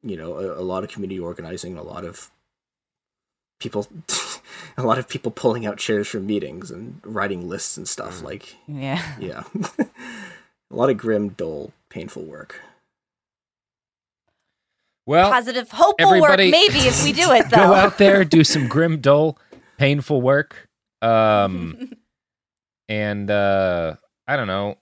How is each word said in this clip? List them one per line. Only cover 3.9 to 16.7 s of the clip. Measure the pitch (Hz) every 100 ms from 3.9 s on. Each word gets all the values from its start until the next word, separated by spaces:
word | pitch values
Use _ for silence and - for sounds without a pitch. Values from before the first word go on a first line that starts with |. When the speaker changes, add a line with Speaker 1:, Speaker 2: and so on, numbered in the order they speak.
| 175 - - -
Speaker 1:
<laughs> | - _ - - -
a |
lot | 123 123
of | 123
people | 131 117
pulling | - 123 117 107
out | 104
chairs | - 107 104
from | 110 98
meetings | 104 - 87 90
and | 87 117 -
writing | - 107 101 92 87
lists | 95 - -
and | -
stuff. | - - 90
Speaker 2:
Mm. |
Speaker 1:
Like, | 78 92 - - -
Speaker 3:
Yeah. | 147 135 156 160 131
Speaker 1:
yeah. | 92 - -
<laughs> | 214 202 - 277 _ 247 233 208 - _ _ _
A |
lot | - 131
of | 113
grim, | 113 107 104
dull, | 90 82 76 73 _ _
painful | - 76 -
work. | 78 73 - - - _ _ _ _ _ _ _ _ _ _ _ _ _ _ _ _ _ _ _ _ _ _ _ -
Speaker 4:
Well, | 156 190
Speaker 3:
Positive, | 247 233 247 233
hopeful | - 349 392 392
Speaker 4:
everybody | 359 302 277 294
Speaker 3:
work, |
maybe, | 330 392